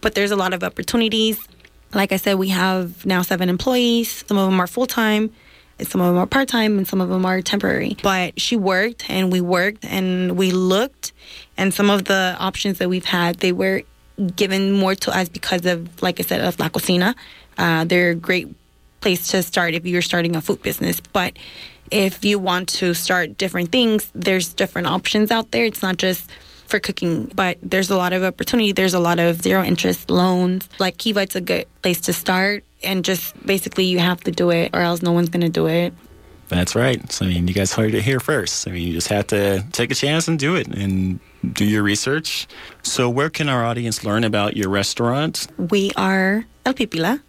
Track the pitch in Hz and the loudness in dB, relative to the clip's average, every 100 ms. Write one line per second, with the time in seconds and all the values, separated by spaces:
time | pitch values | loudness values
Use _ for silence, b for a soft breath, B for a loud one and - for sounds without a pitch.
0 | 220 202 202 202 185 185 180 - - 240 | -2 0 0 0 0 -2 -6 -6 -2 0
1 | 220 220 220 214 - - - _ _ 208 | 0 2 0 0 -10 -20 -20 _ _ -2
2 | 196 190 208 196 190 185 185 185 175 180 | 0 0 0 0 0 2 2 0 -4 -6
3 | 190 185 180 185 180 180 - 247 240 233 | -2 0 0 0 0 0 2 2 4 2
4 | 226 - - 202 190 190 180 - 247 - | 0 -6 -2 2 2 2 0 -2 -2 0
5 | 220 214 220 B B B B B - 185 | 2 2 0 B B B B B -4 0
6 | 175 180 185 269 269 240 214 208 190 196 | 2 2 2 0 0 0 2 2 0 0
7 | 180 185 185 185 185 202 190 - - - | 0 0 0 0 0 -2 0 0 -2 -2
8 | 202 185 180 - - 240 190 185 220 233 | 0 0 -2 -4 -2 0 2 2 0 -4
9 | - 185 190 185 175 180 190 214 - 190 | -6 -2 2 2 2 2 0 -2 -6 -2
10 | 185 180 180 180 190 185 185 190 269 _ | 0 0 0 0 2 2 4 2 0 _
11 | - B B B B - 190 - 208 202 | -14 B B B B -2 -2 2 2 2
12 | 190 196 185 175 190 - 202 190 180 180 | 2 0 0 -2 -4 -2 -4 -2 0 -2
13 | - 180 175 175 185 180 190 190 - _ | -2 0 0 0 0 2 0 0 -4 _
14 | - - 190 175 196 190 196 202 190 196 | -20 -4 -4 0 0 2 2 2 2 0
15 | - 185 185 - - 185 175 175 170 - | 0 0 -2 -4 -4 -2 0 -2 -6 -4
16 | 185 175 180 180 - - 165 - - 180 | -4 -2 -2 0 -2 -2 -2 -2 0 2
17 | 185 247 B B B - 170 165 165 180 | 2 0 B B B -2 0 0 2 2
18 | 175 170 170 180 151 - _ _ _ _ | 2 0 -2 -2 -2 -16 _ _ _ _
19 | 214 - - 190 175 - 170 165 175 175 | -2 0 0 0 0 0 0 -2 0 0
20 | 170 175 170 165 147 - - - 180 170 | 0 0 0 -2 -2 -4 -4 -4 -2 -4
21 | - 202 180 - B B B B B 208 | -4 -2 -2 -6 B B B B B 0
22 | 196 190 202 202 190 180 185 - 180 170 | 0 0 0 0 0 -2 -2 -2 0 0
23 | - 185 165 104 196 - 175 262 233 214 | 0 0 0 -4 -4 -2 0 2 4 2
24 | - - 196 190 170 - 190 - 175 185 | -2 -4 0 0 0 -2 -2 -2 -2 -2
25 | - 214 214 226 226 233 233 208 190 185 | 0 0 2 2 0 0 0 0 -4 0
26 | 185 180 - B B B B 208 - 196 | -2 -2 -8 B B B B -2 -2 -4
27 | 175 165 - - 185 175 180 190 190 190 | -2 -2 -2 -2 -2 -2 -2 -2 2 0
28 | 180 185 185 - - 240 214 190 190 180 | 2 0 -2 -2 -2 0 2 2 2 2
29 | 170 170 170 170 180 190 180 180 185 180 | 2 4 2 2 2 2 2 0 0 -2
30 | - 180 185 180 180 185 - - 190 - | 0 2 4 4 2 0 -6 -4 -4 -2
31 | 226 208 196 190 175 180 - _ 190 170 | -2 0 0 -4 -2 -2 -4 _ -2 0
32 | - 170 - 185 196 202 _ _ - 190 | -2 -2 0 2 2 -2 _ _ -4 -2
33 | 175 180 - - - 196 - - 185 180 | 0 -2 -4 -10 -2 -2 0 0 2 2
34 | 175 175 - 170 175 170 - - 175 170 | 2 0 -4 0 2 2 2 2 0 0
35 | 175 170 170 175 170 165 160 165 175 175 | 2 2 2 2 0 2 2 2 0 -6
36 | - - - - - 87 87 113 127 123 | -20 -20 -20 -20 -4 -2 0 2 0 0
37 | - - 92 87 87 95 95 - 110 107 | -4 -4 -2 0 0 0 0 2 0 2
38 | 104 131 - 147 90 - - 90 87 82 | 0 0 0 0 0 -4 -6 -4 -4 -4
39 | - 104 101 104 101 98 110 - 120 135 | -2 -2 0 0 2 0 -2 -4 -2 0
40 | 139 156 165 165 139 175 - - 98 95 | 0 0 0 0 0 -2 -2 -4 -2 0
41 | 92 92 - - 123 120 104 107 104 104 | 0 -4 -8 -6 -6 0 2 2 2 0
42 | - 147 160 - - B B B - - | 0 -2 -4 -8 -8 B B B -6 0
43 | 123 120 156 - 151 127 117 117 117 107 | 0 2 -2 0 -2 0 0 -2 -4 -4
44 | 110 104 117 107 104 - 95 101 98 - | -2 0 2 2 0 0 0 0 -2 0
45 | 120 131 160 - - - 180 208 196 - | 0 0 -2 -4 -10 -6 0 2 0 0
46 | 190 190 190 208 226 _ - 262 220 160 | 0 2 2 0 -4 _ -4 -2 -2 0
47 | 165 285 | 0 -2